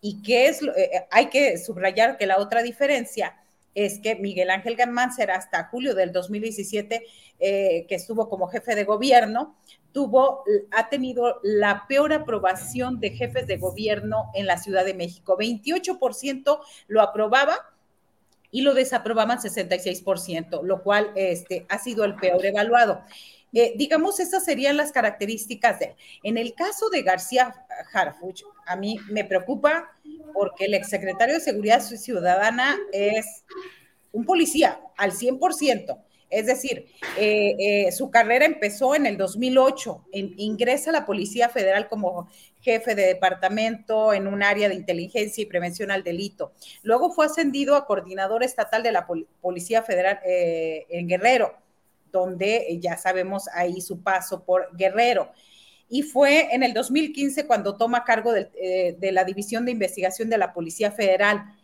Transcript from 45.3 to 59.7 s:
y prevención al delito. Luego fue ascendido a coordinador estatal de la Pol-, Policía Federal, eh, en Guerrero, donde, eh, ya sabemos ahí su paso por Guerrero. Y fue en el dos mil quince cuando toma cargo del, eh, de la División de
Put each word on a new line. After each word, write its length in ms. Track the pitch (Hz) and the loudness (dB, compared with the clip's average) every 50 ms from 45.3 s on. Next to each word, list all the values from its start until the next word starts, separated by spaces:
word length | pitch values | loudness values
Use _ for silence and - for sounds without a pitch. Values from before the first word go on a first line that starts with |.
| - - 214 | -4 -8 -8
y 40 | |
prevención 440 | 208 - 180 175 175 175 - 214 196 | -4 -4 -4 -4 -4 -6 -6 -6 -4
al 120 | 196 190 190 | -4 -4 -4
delito. 500 | 180 170 170 202 202 - _ 156 - _ _ - - - - - | -4 -6 -6 -6 -8 -8 _ -12 -12 _ _ -20 -20 -20 -14 0
Luego 280 | 208 220 247 311 349 349 | 2 2 4 4 2 2
fue 140 | 339 302 | 2 2
ascendido 500 | 302 302 320 330 285 269 277 277 277 285 | 2 2 0 0 0 0 0 2 4 4
a 80 | 285 277 | 4 4
coordinador 580 | - 208 196 - 190 185 196 190 190 220 233 247 | 2 -2 -2 -2 -6 -4 -4 -2 0 0 0 0
estatal 400 | 254 - - 214 - - 226 233 | -2 0 -4 -4 0 0 0 0
de 100 | 233 214 | 2 0
la 140 | 180 170 | 0 -2
Pol-, 220 | - 175 165 165 _ _ _ _ | -2 -6 -6 -6 _ _ _ _
Policía 400 | 180 180 175 175 - 220 226 226 | -6 -6 -6 -6 0 0 0 0
Federal, 380 | 226 202 180 180 190 202 202 - | 2 0 2 2 2 0 0 -2
eh, 600 | 185 185 180 175 170 165 165 160 160 160 156 - _ | 0 0 2 2 0 0 0 -2 -4 -4 -6 -8 _
en 180 | 170 175 175 | -8 -6 -2
Guerrero, 480 | 170 180 180 196 233 262 247 220 - - - _ _ _ _ _ _ _ _ _ _ | -2 -2 2 4 4 4 4 2 0 -2 -10 _ _ _ _ _ _ _ _ _ _
donde, 560 | - 185 180 185 185 175 190 202 220 233 - - | 0 0 0 0 -2 -2 -2 0 0 0 0 -2
eh, 120 | 170 175 | -6 -4
ya 160 | 170 180 170 | -4 -4 -4
sabemos 520 | 165 - 185 185 185 180 190 196 196 - - - | -2 -2 -2 0 0 -2 -2 -4 -6 -6 -8 -4
ahí 300 | 175 175 180 175 185 180 | -2 -2 -2 -2 -6 -8
su 200 | - 196 175 - | -10 -10 -6 -2
paso 400 | 202 190 185 180 - 196 180 - | 0 0 0 -2 -4 -8 -10 -2
por 320 | - 185 185 185 185 175 | 0 2 2 2 -2 -4
Guerrero. 560 | 175 190 190 185 214 240 240 240 196 147 - - _ _ _ _ _ _ _ _ _ _ _ | 0 0 0 4 4 4 4 4 2 0 -4 -8 _ _ _ _ _ _ _ _ _ _ _
Y 120 | 233 269 285 | -4 -2 -2
fue 460 | - - 254 285 277 285 311 311 - 226 | 0 4 4 6 6 8 6 4 2 2
en 80 | 247 262 | 2 2
el 100 | 247 226 | 2 2
dos 180 | 214 - - | 0 -2 0
mil 220 | 254 302 320 294 302 | 0 0 0 0 -2
quince 340 | 269 285 277 269 311 294 | -2 -2 -2 -2 -2 0
cuando 300 | - 240 208 185 202 196 | 2 2 2 2 -2 -2
toma 280 | - 226 233 240 240 240 | 0 0 0 0 0 2
cargo 280 | - 233 220 214 240 233 | 2 0 2 2 2 0
del, 160 | 202 202 233 _ | 0 0 -4 _
eh, 420 | - 185 185 185 185 185 175 165 170 | -8 -4 -2 0 2 2 0 0 -2
de 140 | 185 190 185 | -4 0 2
la 120 | 185 190 | 2 2
División 420 | 185 190 196 202 202 233 226 240 | 2 0 -6 -6 -6 -4 -4 -2
de 60 | 247 | -2